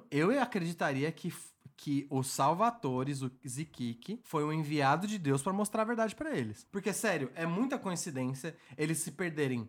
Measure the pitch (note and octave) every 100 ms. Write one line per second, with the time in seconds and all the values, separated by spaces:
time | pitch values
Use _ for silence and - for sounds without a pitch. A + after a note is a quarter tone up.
0 | - C#3+ E3+ C#4 A#3+ G3+ E3+ E3+ E3 C3+
1 | D3+ D#3+ F3 - - _ - - - C#3
2 | C#3 C3+ C3 - C#3 E3+ A3+ A#3 C#3 B2+
3 | C3+ C#3 C3 - C#3 B2 D#3+ - A#2+ A#2
4 | - A3+ - D#3+ D3 D#3 D3 D3+ C3+ D#3
5 | G3+ G#3+ D3 C3+ F#3+ F#3+ G#3 A3 A3 A#3
6 | A3 G3+ D4+ G#3+ A2+ G#2 - G3+ G3+ F#3
7 | A3 E3 B2+ - E3 F3 C4 C#4+ G3 F3
8 | - C3 B2+ C3+ E3+ D#3 - C3+ D#3 D#3+
9 | - - F3 D3+ C#3 B2